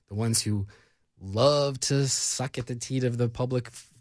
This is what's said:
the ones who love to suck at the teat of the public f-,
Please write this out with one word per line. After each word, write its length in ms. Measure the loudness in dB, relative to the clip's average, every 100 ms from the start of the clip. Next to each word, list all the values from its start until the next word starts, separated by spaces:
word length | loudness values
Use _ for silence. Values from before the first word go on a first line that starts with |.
| _
the 60 | -2
ones 260 | 2 2
who 260 | 2 -2 -4 -10 _ _ _ _
love 580 | -4 4 4 6 2 -2
to 260 | 0 2 2
suck 500 | 0 -2 -2 -4 -6
at 80 | -8
the 100 | -8
teat 280 | -4 0
of 140 | 0 2
the 120 | 0
public 380 | 0 -2 -2 -4
f-, 200 | -12 -20 -14